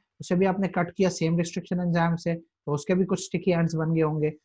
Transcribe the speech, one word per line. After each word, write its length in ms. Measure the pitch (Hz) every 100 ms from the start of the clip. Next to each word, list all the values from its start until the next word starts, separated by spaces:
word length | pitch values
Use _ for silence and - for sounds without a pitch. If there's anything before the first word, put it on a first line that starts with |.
| _ -
उसे 140 | -
भी 120 | 180 190
आपने 220 | 190 185
cut 260 | 185 170
किया 140 | - 185
same 300 | 180 160 170
restriction 420 | 170 180 - 180
enzyme 360 | 180 170 170 165
से, 180 | 175
तो 380 | 165 - _ -
उसके 220 | 143 -
भी 100 | 185
कुछ 200 | 190 180
sticky 260 | - 170 185
ants 240 | 170 165
बन 200 | 160 160
गए 60 | 160
होंगे। 320 | 156 156 151 156